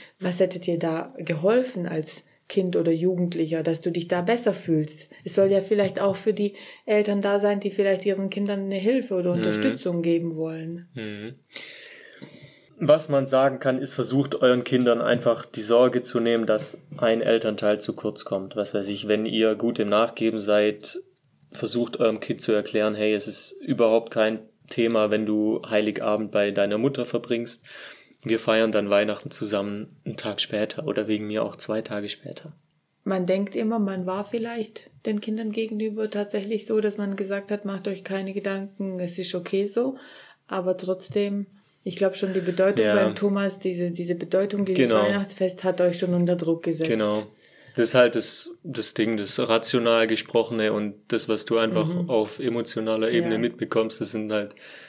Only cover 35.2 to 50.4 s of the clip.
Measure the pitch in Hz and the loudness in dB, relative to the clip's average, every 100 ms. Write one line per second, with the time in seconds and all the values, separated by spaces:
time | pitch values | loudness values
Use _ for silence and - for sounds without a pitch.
35.2 | 220 214 220 214 220 214 220 214 214 208 | -4 -4 -4 -4 -4 -4 -4 -4 -4 -4
36.2 | 202 208 196 214 - 214 208 202 202 196 | -4 -4 -4 -4 -2 0 0 -2 -4 -4
37.2 | 196 202 196 208 202 196 190 185 180 190 | -4 -6 -4 -6 -6 -6 -6 -8 -6 -6
38.2 | 190 196 196 196 196 - 196 185 180 175 | -4 -6 -4 -4 -6 -8 -6 -4 -6 -6
39.2 | 180 180 175 196 202 233 262 269 - - | -6 -6 -2 -2 0 0 -2 -4 -14 -20
40.2 | - _ - 190 180 180 185 185 - 208 | -20 _ -8 -4 -2 -2 -2 -6 -4 -2
41.2 | 202 202 196 _ _ _ 190 175 196 - | 0 -2 -6 _ _ _ -8 0 0 0
42.2 | 190 190 175 175 190 202 107 202 202 202 | -2 0 0 2 4 4 4 4 4 2
43.2 | 202 196 196 190 190 175 175 175 175 175 | 0 0 -2 -2 -4 -2 -2 -2 -4 -4
44.2 | 175 185 202 202 196 180 123 110 104 101 | 0 0 2 0 0 2 4 4 4 2
45.2 | 98 - 185 180 185 180 180 175 180 175 | -4 -2 -2 0 -2 2 2 2 0 2
46.2 | 175 175 165 165 170 156 160 110 107 104 | 2 2 0 0 -2 -2 0 2 2 0
47.2 | 104 - - - - - 117 131 123 120 | -4 -12 -20 -20 -6 0 4 6 6 6
48.2 | - - 349 - 165 127 - - 110 110 | 2 2 -4 -12 -8 -4 -2 0 0 0
49.2 | 101 - 117 113 - 127 117 117 113 110 | 0 0 4 2 2 2 4 4 4 0
50.2 | - 120 | 2 2